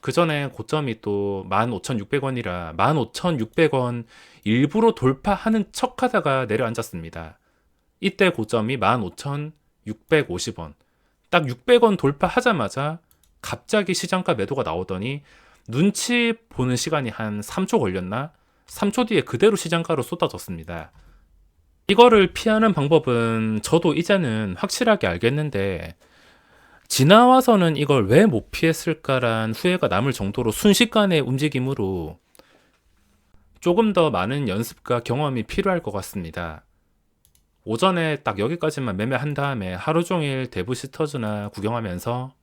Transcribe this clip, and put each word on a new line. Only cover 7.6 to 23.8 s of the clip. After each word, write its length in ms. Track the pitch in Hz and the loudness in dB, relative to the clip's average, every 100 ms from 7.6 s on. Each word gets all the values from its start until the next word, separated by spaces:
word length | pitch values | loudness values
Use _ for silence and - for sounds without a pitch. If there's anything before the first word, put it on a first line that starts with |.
| _ _ _ _ | _ _ _ _
이때 300 | 190 - 190 | -6 2 2
고점이 460 | - 107 117 107 131 | 2 -2 -2 -2 0
만 260 | 98 123 | 2 2
오천육백오십 1600 | 95 - 143 143 151 - _ _ - 107 _ 156 - 92 - - | -2 -8 -8 -8 -8 -14 _ _ -14 -14 _ 0 2 -6 -6 -10
원. 140 | 80 76 _ _ _ _ _ | -14 -16 _ _ _ _ _
딱 180 | 175 147 | 0 0
육백 340 | 120 - 240 | -6 4 4
원 140 | 226 190 | 6 2
돌파하자마자 1040 | 139 143 180 - 240 190 101 - 147 160 _ _ _ _ | 0 0 -2 0 0 0 -2 -4 -6 -8 _ _ _ _
갑자기 500 | - 135 _ 214 190 | -12 -12 _ -2 0
시장가 420 | 180 180 185 185 | -4 -2 -2 -2
매도가 280 | 107 98 135 | -2 -2 -2
나오더니, 600 | 117 82 92 92 113 143 _ _ _ _ - | -2 -4 -4 -6 -6 -8 _ _ _ _ -8
눈치 680 | 117 190 202 - 240 233 226 _ | 0 0 0 -2 0 2 -2 _
보는 280 | - 127 123 | -4 -2 0
시간이 340 | - 151 127 | -2 -2 -4
한 320 | - 110 104 | -6 -6 -6
삼 240 | 104 - 190 | -8 -6 0
초 140 | 226 | 0
걸렸나? 500 | 110 92 90 110 147 _ _ _ _ | 0 -2 -4 -6 -8 _ _ _ _
삼 260 | - 202 | -4 -2
초 120 | 208 | 0
뒤에 180 | 240 196 | 0 0
그대로 340 | - 117 208 208 | 0 4 4 4
시장가로 460 | 170 170 165 156 | -2 -2 0 -2
쏟아졌습니다. 880 | - 175 165 - - 85 80 85 76 _ - _ _ _ _ _ _ _ - | -2 -4 -4 -4 -12 -12 -10 -12 -12 _ -20 _ _ _ _ _ _ _ -2
이거를 460 | 202 240 220 185 | 8 8 8 4
피하는 380 | - 220 220 220 | 0 0 2 2
방법은 920 | 165 143 160 - 120 113 113 110 107 | 2 4 2 4 0 0 0 -2 -2
저도 320 | - 165 | 0 0